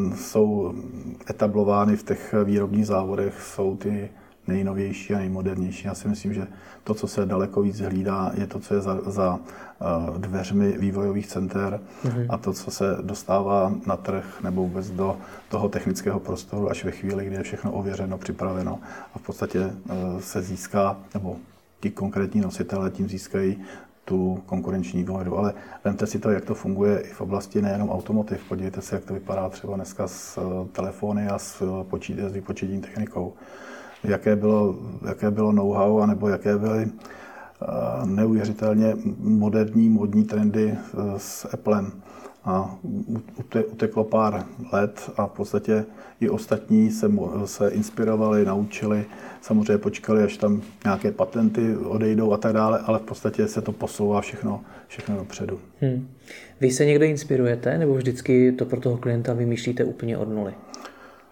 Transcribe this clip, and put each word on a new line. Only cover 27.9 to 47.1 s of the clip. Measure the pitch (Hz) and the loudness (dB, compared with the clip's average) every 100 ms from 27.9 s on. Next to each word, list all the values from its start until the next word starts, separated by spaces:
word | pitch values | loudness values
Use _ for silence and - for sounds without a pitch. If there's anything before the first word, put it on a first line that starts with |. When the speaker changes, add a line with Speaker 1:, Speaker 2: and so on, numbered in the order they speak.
Speaker 1:
automotiv. | 92 - 107 107 95 - | -2 0 0 0 -4 -6
Podívejte | 95 95 92 | -6 -4 -6
se, | - | -6
jak | 101 | -6
to | - | -4
vypadá | 98 - 98 92 | -8 -4 -4 -4
třeba | - 95 95 | -6 -8 -6
dneska | 92 - 92 | -8 -6 -6
s, | - - - | -6 -12 -6
eh, | - 92 92 | -4 -4 -6
telefony | - 190 - 208 147 104 | -6 -6 -4 -2 0 0
a | 98 | -4
s, | - - | -6 -4
eh, | 95 95 | -4 -4
počít-, | 92 95 - - | -4 -6 -6 -6
s | 98 | -4
výpočetní | 98 95 98 95 98 | -6 -8 -6 -4 -4
technikou. | - - 107 - 90 - - - - - - - | -6 -6 -6 -4 -6 -8 -20 -18 -18 -16 -18 -8
Jaké | 101 95 107 104 | -2 2 4 4
bylo, | 107 107 104 92 113 - - | 6 4 4 0 -6 -8 -6
jaké | - 104 | 0 0
bylo | 104 107 | 4 4
know-how, | 104 101 101 101 107 | 6 4 4 4 6
anebo | 104 95 104 | 6 4 2
jaké | 92 104 104 | 2 2 2
byly, | 110 110 107 - - - - - - - | 4 2 0 -4 -16 -18 -18 -18 -20 -10
eh, | - - - 131 101 | -6 -2 -2 -2 0
neuvěřitelně | 98 110 110 104 107 110 107 110 107 - - | 2 4 4 2 0 4 6 4 4 -2 -2
moderní, | 107 110 107 110 107 113 113 | 4 6 6 4 4 6 6
módní | 110 101 107 | 6 4 4
trendy, | 107 107 104 107 107 | 4 4 2 4 2
eh, | 101 - - 101 98 | 0 -6 -4 -4 -4
s | - - - | -8 -12 -8
Applem. | - - 104 98 - - - - - | -6 2 2 2 -8 -16 -18 -20 -10
A | 107 92 95 95 | -2 0 -2 -6
u-, | - 101 107 113 - - | -6 -6 -4 -6 -6 -14
ute-, | - 113 | -4 0
uteklo | 107 - 110 110 | -2 0 -2 2
pár | 107 110 110 104 90 - 120 | 2 4 4 2 -6 -12 -4
let | 98 104 - - - | 0 0 -2 -10 -4
a | 101 | -4
v | |
podstatě | - 101 101 104 107 107 - - - | -2 -4 -2 2 0 0 -10 -20 -2
i | 117 | 0
ostatní | - - 107 - 110 110 | 0 0 -4 4 6 6
se | - | 4
mo-, | 107 | 2